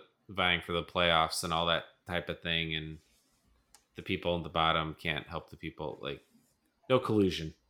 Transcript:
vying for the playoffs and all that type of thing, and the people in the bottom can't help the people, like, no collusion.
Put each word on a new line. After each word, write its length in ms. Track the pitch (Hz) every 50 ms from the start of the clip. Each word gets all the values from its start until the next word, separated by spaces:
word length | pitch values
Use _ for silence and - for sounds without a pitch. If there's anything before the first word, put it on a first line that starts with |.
| - _ _ _ _
vying 340 | - 92 92 90 90 87 82
for 120 | - - 87
the 100 | 85 78
playoffs 600 | - - 90 87 85 82 80 82 80 - - -
and 100 | 87 82
all 140 | 85 85
that 160 | 85 82 76 - - _ _ -
type 220 | - 87 85 - -
of 120 | 80 -
thing, 340 | - 85 82 82 82 80 80
and 220 | 78 78 80 78 78 _ _ _ _ _ _ _ _ _ _ _ _ _ _ _ - _ _ -
the 60 | -
people 340 | - - 95 87 - 87 87
in 80 | 85 76
the 60 | -
bottom 460 | - 82 80 80 80 82 80 78 73 -
can't 260 | - 82 76 71 -
help 220 | 80 85 80 - -
the 80 | -
people, 400 | - - 78 - - 80 71 - -
like, 200 | 57 71 71 - _ _ _ _ _ _ _ _ _ _ _ _ _ -
no 100 | 131 120
collusion. 540 | - - 110 104 98 92 82 80 80 78 - _ _